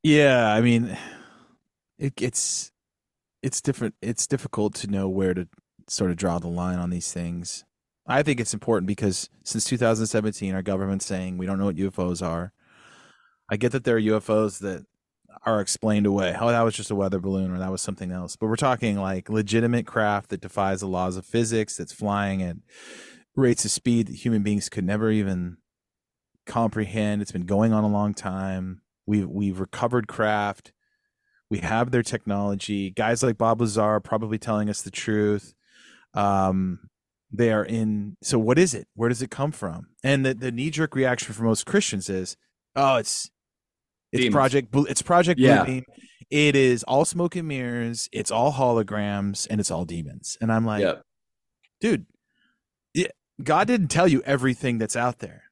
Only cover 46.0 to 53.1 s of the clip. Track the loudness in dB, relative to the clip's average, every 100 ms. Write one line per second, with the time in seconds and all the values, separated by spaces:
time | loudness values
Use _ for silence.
46 | -20 _ -4 4 6 6 6 4 2 2
47 | 2 0 -2 -2 -6 -6 -6 -4 -6 -6
48 | -8 -6 -2 2 2 4 2 4 0 -2
49 | -2 -2 -2 -4 -4 -2 -2 -2 -4 -6
50 | -8 -12 -14 -4 2 2 2 2 0 0
51 | _ _ _ _ _ _ _ _ 0 0
52 | -4 _ _ _ _ _ _ _ _ -4
53 | -4